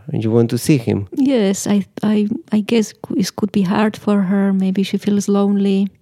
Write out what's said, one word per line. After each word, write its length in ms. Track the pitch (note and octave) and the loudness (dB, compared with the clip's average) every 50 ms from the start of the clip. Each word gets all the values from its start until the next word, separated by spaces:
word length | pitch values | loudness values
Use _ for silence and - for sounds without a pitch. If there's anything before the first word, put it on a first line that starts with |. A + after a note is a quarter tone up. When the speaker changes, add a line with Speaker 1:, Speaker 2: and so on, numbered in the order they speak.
| - - | -10 -6
Speaker 1:
and 140 | C3+ A2+ A2 | -6 -4 -2
you 60 | A2+ | 2
want 180 | A2 A#2+ A#2 A#2 | 2 2 2 2
to 60 | B2+ A#2+ | 0 -4
see 200 | - - D#3 C3+ | 0 2 2 2
him. 280 | A#2+ A2 G2+ G2 G2 - - | 2 0 -2 -2 -2 -6 -2
Speaker 2:
Yes, 540 | - C4+ C4+ C#4 A#3+ G#3 F#3+ G3 G3 - | -2 0 2 2 2 2 0 0 -2 -2
I, 180 | - G3+ G3+ F#3 - _ - - | 0 0 0 0 -2 _ -2 0
I, 260 | G#3 G#3+ G#3+ G#3 G#3 G#3+ - - - | 2 2 2 0 0 -2 -6 -6 -2
I 100 | - G#3+ | -2 -2
guess 340 | G3+ - A#3 A3 G#3+ - - | 0 2 0 0 0 0 -6
c-, 240 | - - - F4+ D4+ | -14 -10 -6 -4 -2
it 180 | F#3+ - - | -2 -4 -4
could 160 | - - G3+ - | -10 -12 -4 -2
be 100 | G#3 G3 | -2 0
hard 320 | F3 G3+ G#3 G#3+ G#3+ G#3 | 0 2 0 0 0 -2
for 280 | - - G#3+ G#3 G3+ G3 | -4 -2 0 0 0 2
her. 320 | F3+ G3+ G3 G3 G3 G3 | 0 0 0 2 2 0
Maybe 280 | F#3+ F#3+ F#3+ F#3 G3 G3 | 0 0 0 0 0 -2
she 120 | - - | -2 -2
feels 320 | G3 - G#3 G3+ G3+ G3 - | -4 -2 0 0 0 0 0
lonely. 600 | G3+ G3 G3+ G3+ G3+ G3+ G3 G3 G3 G3 G3+ G3 - _ | 2 2 2 2 2 2 2 2 2 0 0 -2 -4 _